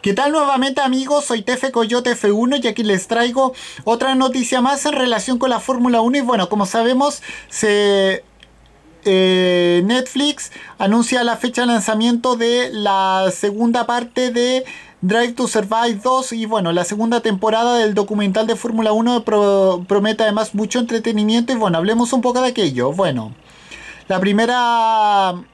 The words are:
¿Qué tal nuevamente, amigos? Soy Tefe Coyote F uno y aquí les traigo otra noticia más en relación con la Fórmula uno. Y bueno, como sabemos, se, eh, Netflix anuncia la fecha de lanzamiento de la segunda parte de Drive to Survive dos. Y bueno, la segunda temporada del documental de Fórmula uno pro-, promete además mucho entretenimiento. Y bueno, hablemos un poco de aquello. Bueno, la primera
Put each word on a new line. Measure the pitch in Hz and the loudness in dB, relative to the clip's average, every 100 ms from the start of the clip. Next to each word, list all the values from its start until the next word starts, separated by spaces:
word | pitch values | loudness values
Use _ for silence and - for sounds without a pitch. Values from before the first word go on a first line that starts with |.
¿Qué | 208 | 0
tal | 196 277 | 0 2
nuevamente, | 311 285 262 269 262 | 2 2 2 0 0
amigos? | 269 262 262 294 | 0 0 0 -2
Soy | 285 233 | 0 -4
Tefe | 208 247 269 | -2 -2 -2
Coyote | 240 220 240 247 | 0 0 0 0
F | 233 208 | 0 0
uno | 208 240 285 | 2 2 0
y | 233 | -2
aquí | 220 | -2
les | 214 185 - | 0 0 0
traigo | 226 240 247 269 254 - - | 0 0 2 0 -2 -16 -8
otra | - 233 262 | -2 0 2
noticia | 262 262 254 240 254 | 2 2 0 -2 0
más | 247 285 | 2 0
en | 302 | -2
relación | 294 254 220 - 254 | 0 0 0 -2 0
con | 262 | 0
la | 233 | -2
Fórmula | - 254 247 233 | -2 0 2 2
uno. | 226 277 | 2 0
Y | |
bueno, | 247 233 180 | 0 0 0
como | 208 190 | -2 0
sabemos, | 233 233 254 285 285 - - - | 0 0 2 0 -2 -14 -18 -14
se, | - 214 208 208 196 190 190 - _ - _ - _ - - 208 | -2 0 2 4 2 2 -2 -8 _ -20 _ -20 _ -20 -6 0
eh, | 190 185 185 180 180 175 175 190 | 2 4 4 2 2 2 2 2
Netflix | 247 254 262 294 285 - - - - | 0 -2 -2 -2 -4 -12 -16 -20 -4
anuncia | 196 226 233 254 | 0 2 2 0
la | 240 226 | 0 -2
fecha | 254 240 | -4 -2
de | 247 | 0
lanzamiento | 233 202 220 233 240 254 247 | 0 0 0 0 0 0 0
de | 233 240 247 | 0 0 -2
la | 214 208 196 190 190 190 | -2 0 0 0 0 0
segunda | 185 208 202 233 240 233 | -2 -4 0 0 0 -2
parte | 240 233 - 254 | -4 -4 -4 -2
de | 240 247 262 262 - - - | 0 0 -2 -4 -14 -20 -6
Drive | 185 220 240 | -2 0 0
to | 233 254 | -2 -2
Survive | 226 196 220 240 208 | -2 -2 0 0 -2
dos. | 254 262 262 | 0 0 -2
Y | 233 | -6
bueno, | 220 220 175 | -2 -2 0
la | 170 | -2
segunda | 175 208 226 233 | -2 -2 0 0
temporada | 226 196 220 220 240 240 | 0 -2 0 0 2 2
del | 220 | 2
documental | 208 202 208 202 196 220 | 0 -2 -2 0 0 -2
de | 233 | -2
Fórmula | 233 226 220 | -2 -2 0
uno | 214 233 247 | 2 2 0
pro-, | 233 214 202 196 190 180 180 | 2 2 4 4 4 2 0
promete | 202 208 220 | 0 2 0
además | 220 208 214 | 0 0 -2
mucho | 202 214 247 | -2 -2 -2
entretenimiento. | 233 226 233 214 208 233 233 | -2 -2 -2 0 2 2 0
Y | 254 | 0
bueno, | 214 165 | 0 0
hablemos | 185 226 240 | 0 0 0
un | 262 | 0
poco | 247 247 | 0 0
de | 254 | 0
aquello. | 247 180 127 127 | 0 -2 0 -2
Bueno, | 165 185 127 110 123 - - - - - - - | 0 -2 -2 -8 -14 -20 -20 -20 -20 -20 -20 -6
la | 185 | -2
primera | 190 208 233 247 240 233 220 220 214 202 190 180 151 | 0 2 2 0 0 2 2 2 2 2 2 -2 -12